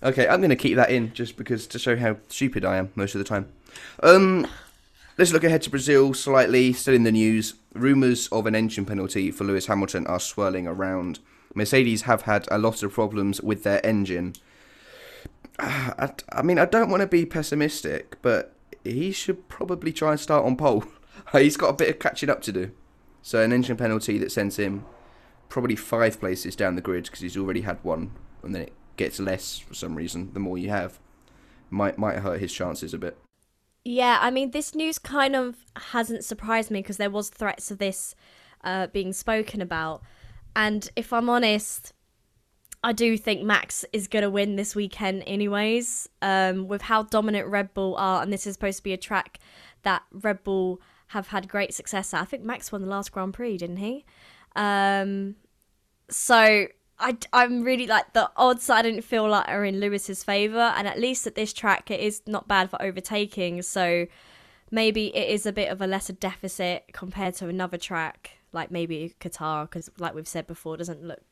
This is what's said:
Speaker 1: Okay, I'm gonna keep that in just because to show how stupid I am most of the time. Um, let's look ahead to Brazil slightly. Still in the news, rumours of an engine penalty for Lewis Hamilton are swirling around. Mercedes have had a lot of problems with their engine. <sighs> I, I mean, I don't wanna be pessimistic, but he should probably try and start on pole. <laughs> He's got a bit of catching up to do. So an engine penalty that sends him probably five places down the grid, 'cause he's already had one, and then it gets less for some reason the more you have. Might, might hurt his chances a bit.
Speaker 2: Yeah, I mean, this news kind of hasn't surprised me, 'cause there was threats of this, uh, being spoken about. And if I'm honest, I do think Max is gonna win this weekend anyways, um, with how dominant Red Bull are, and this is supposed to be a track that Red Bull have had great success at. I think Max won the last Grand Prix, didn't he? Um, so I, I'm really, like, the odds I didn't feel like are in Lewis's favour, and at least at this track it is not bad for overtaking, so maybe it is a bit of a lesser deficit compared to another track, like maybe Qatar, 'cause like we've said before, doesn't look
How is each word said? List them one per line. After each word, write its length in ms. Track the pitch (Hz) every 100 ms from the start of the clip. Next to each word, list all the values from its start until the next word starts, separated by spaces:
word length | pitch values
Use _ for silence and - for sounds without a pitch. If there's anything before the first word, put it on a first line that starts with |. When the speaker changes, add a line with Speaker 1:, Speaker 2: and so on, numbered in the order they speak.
Speaker 1:
Okay, 260 | 127 135 123
I'm 120 | 180
gonna 140 | 190
keep 220 | 127 139 110
that 140 | 120
in 220 | 127 113
just 240 | - 120 -
because 300 | 113 117 -
to 100 | 120
show 180 | - 117
how 200 | 120 107 _
stupid 360 | - 135 110
I 120 | 92 92
am 140 | 95
most 200 | 101 98 101
of 20 |
the 60 |
time. 240 | 98 104 95 - _ - - -
Um, 460 | - 185 190 185 143 - - _ _ _ - -
let's 140 | 175
look 100 | 160
ahead 200 | 165 160
to 80 | 160
Brazil 440 | 139 131 143 135
slightly. 580 | 135 - 135 123 127 127
Still 220 | 123 -
in 80 | 127
the 80 | 113
news, 440 | 110 110 110 110 - _
rumours 540 | - 127 139 131 120 -
of 180 | 113 110
an 80 |
engine 320 | 110 110 107 101
penalty 440 | 101 92 104 95
for 100 | 92
Lewis 240 | 98 98 92
Hamilton 400 | 101 98 92 -
are 140 | 92
swirling 480 | - - 101 92 90
around. 500 | 90 95 92 90 80 _ _ _
Mercedes 500 | - 104 131 123 110
have 200 | - 113
had 240 | - 104 -
a 100 | 104
lot 240 | 110 107
of 80 | 101
problems 480 | 98 107 104 98 98
with 240 | 107 104
their 200 | 104 101
engine. 500 | 104 107 95 90 90 - _ _ - - - -
<sighs> 560 | - - - _ - _
I, 540 | - 139 127 - 139 - -
I 120 | -
mean, 180 | 170 180
I 40 |
don't 260 | 175 220 226
wanna 180 | 190 196
be 180 | 180 170
pessimistic, 920 | 165 151 151 151 - - 73 - -
but 320 | - 92 - _ _ -
he 260 | - 120 180
should 380 | 196 - 190 -
probably 440 | - - 180 156
try 200 | 151 156
and 80 | 151
start 240 | - 151
on 120 | 131 127
pole. 280 | 151 107 - - -
<laughs> 240 | - -
He's 240 | 143 147 143
got 140 | 160
a 40 |
bit 140 | 143 160
of 80 | -
catching 320 | - - 143
up 100 | 139
to 100 | -
do. 180 | 92 90 - - _ _ _
So 220 | - 117
an 100 | 110
engine 240 | 123 127 117
penalty 400 | 120 110 110 104
that 120 | 101
sends 260 | - 101 98
him 260 | 101 101 - - - - - _ _
probably 240 | - 120
five 460 | 110 - 113 113 110
places 340 | 98 92 92
down 220 | 90 98 90
the 40 |
grid, 300 | 90 90 87
'cause 80 | -
he's 180 | 90 98
already 260 | 95 87
had 200 | 98 87
one, 300 | 87 80 - - - -
and 100 | -
then 80 | 92
it 100 | 76 - - -
gets 220 | 95 -
less 400 | 98 95 - -
for 160 | -
some 220 | - 87 78
reason 360 | 85 85 95
the 60 | 95
more 180 | 98 90
you 120 | 90
have. 300 | 104 92 - _ _ _ _ _ _ _
Might, 280 | 98 101 87
might 220 | 107 80
hurt 180 | 98 87
his 120 | 95
chances 420 | - 90 80 -
a 40 | -
bit. 200 | 87 - _ _ _ _ _ _
Speaker 2:
Yeah, 340 | - 240 247 233
I 100 | 240
mean, 220 | 254 269
this 240 | 285 302 311
news 240 | 320 320
kind 340 | - 285 269
of 220 | 269 254 240 _
hasn't 500 | - - 240 226 226
surprised 460 | - 214 214 226 220
me, 100 | 202
'cause 140 | 196 196
there 120 | 202
was 200 | 202 202
threats 420 | - 214 - -
of 60 | 196
this, 360 | 196 190 - - _ _ _ _
uh, 240 | - 185 185
being 260 | 202 185
spoken 480 | 190 - 220 214 208
about. 420 | 180 165 160 156 - - - - -
And 340 | - 214 214 196
if 180 | - 226
I'm 160 | 240 240
honest, 640 | 240 233 208 214 - - _ _ _ _ _ _ _ _ -
I 80 | 233
do 260 | 226 233 220
think 240 | 220 202
Max 420 | 208 208 - - -
is 140 | 220 196
gonna 240 | 220 202
win 240 | 196 202
this 220 | 202 208 208
weekend 480 | 202 - 208 190 -
anyways, 840 | 196 208 202 214 233 240 - - _
um, 460 | 196 190 190 185 190
with 140 | 202
how 200 | - 220
dominant 460 | 220 220 214 208 190
Red 260 | 202 196
Bull 220 | - 190 185
are, 260 | 190 185
and 100 | 185
this 140 | 196 208
is 80 |
supposed 220 | 196 202 190
to 60 |
be 80 | -
a 40 | 185
track 440 | - 202 - - _ - - _
that 220 | - 180 _
Red 320 | 196 214 196
Bull 360 | - 190 185 180 _ _ _
have 180 | 214 190
had 220 | 208 190
great 260 | 202 202
success 400 | - - 202 190
at. 80 | 170
I 20 |
think 200 | 170 262
Max 260 | 220 240 -
won 120 | 208
the 60 | 190
last 220 | 196 202
Grand 240 | - 190
Prix, 220 | 196 240 190
didn't 220 | 170 175
he? 260 | 202 262 - _ - - _ -
Um, 800 | 208 202 196 196 196 196 196 208 _ _ _ _ _ _ _
so 580 | - - 233 220 214 196 _ _ _
I, 180 | 247 240 -
I'm 300 | 247 247 247
really, 240 | 240 254 240
like, 260 | 220 -
the 160 | 226 208 -
odds 320 | 247 247 -
I 140 | 226
didn't 200 | 233 220
feel 260 | 226 233 214
like 200 | 208 -
are 160 | 202
in 140 | 202 196
Lewis's 460 | 202 202 - 190
favour, 480 | - 202 208 220 233 -
and 120 | 202
at 100 | -
least 260 | 240 254 -
at 100 | -
this 160 | 214
track 360 | - 220 190 -
it 100 | 208
is 200 | 208 208 -
not 220 | 208 -
bad 200 | 202 185
for 140 | -
overtaking, 800 | 196 185 185 214 208 208 180 175
so 460 | 175 - 180 175 175 - - - - _ _
maybe 420 | 220 220 214 214 -
it 120 | 208
is 180 | 208 208
a 60 |
bit 180 | 202 202
of 100 | 190
a 60 | 190
lesser 260 | 190 -
deficit 720 | 190 190 - 190 - 180 180 _
compared 420 | - 185 190 190 180
to 120 | 175
another 300 | 185 185 180
track, 600 | - 170 160 - - _ _
like 200 | 165 160
maybe 420 | 175 165 160 165 _
Qatar, 500 | 175 - 156 156 151
'cause 180 | 170 160 -
like 160 | 170
we've 140 | 156 156
said 180 | 170 -
before, 280 | 160 - 160
doesn't 260 | 175 156
look 180 | 165 151 _